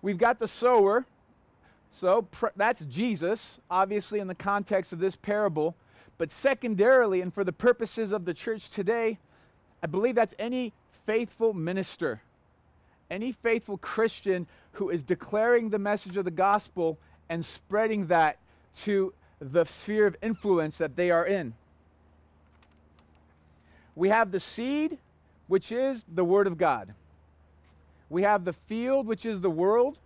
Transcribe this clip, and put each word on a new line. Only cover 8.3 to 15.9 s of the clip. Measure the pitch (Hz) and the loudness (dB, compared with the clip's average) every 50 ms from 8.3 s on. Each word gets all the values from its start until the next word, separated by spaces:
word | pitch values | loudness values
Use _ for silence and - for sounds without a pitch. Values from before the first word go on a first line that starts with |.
| 170 | -8
church | - - - 226 214 - - | -6 -6 -6 -6 -6 -8 -12
today, | - - 190 170 226 233 226 220 226 - _ _ _ _ _ _ _ _ _ _ _ _ - | -8 -6 -2 -2 0 0 0 -2 -2 -4 _ _ _ _ _ _ _ _ _ _ _ _ -8
I | 165 | -4
believe | 151 185 208 254 247 | -2 0 0 2 2
that's | 233 233 208 - - | 2 0 0 -2 -8
any | 208 233 247 254 254 220 - _ _ _ _ _ _ | -8 -4 -4 -4 -4 -6 -8 _ _ _ _ _ _
faithful | - 214 226 240 - - _ 226 226 214 | -2 0 0 0 -2 -4 _ 0 0 0
minister, | 185 156 165 180 190 190 - - - 175 143 113 104 _ _ _ _ _ _ _ _ _ _ _ _ _ _ _ _ _ _ | 0 -4 -4 -2 -4 -4 -6 -6 -4 -4 -4 -4 -6 _ _ _ _ _ _ _ _ _ _ _ _ _ _ _ _ _ _
any | 165 196 220 262 233 | -10 -8 -6 -8 -8
faithful | _ _ 240 226 233 - - 202 185 | _ _ 0 0 0 -2 -6 -10 -10
Christian | - - - - 220 226 - - - 202 185 180 175 - - _ _ _ _ | -8 -8 -2 0 0 0 0 -4 -2 -2 -2 -2 -2 -8 -14 _ _ _ _
who | - 196 185 | -6 -4 -4
is | 160 175 139 | -4 -4 -2
declaring | - 175 - - - - 208 220 233 240 240 233 220 | -4 -4 -6 -4 -4 -2 0 2 4 4 4 2 0
the | 202 214 | -2 -2
message | 196 202 | 0 0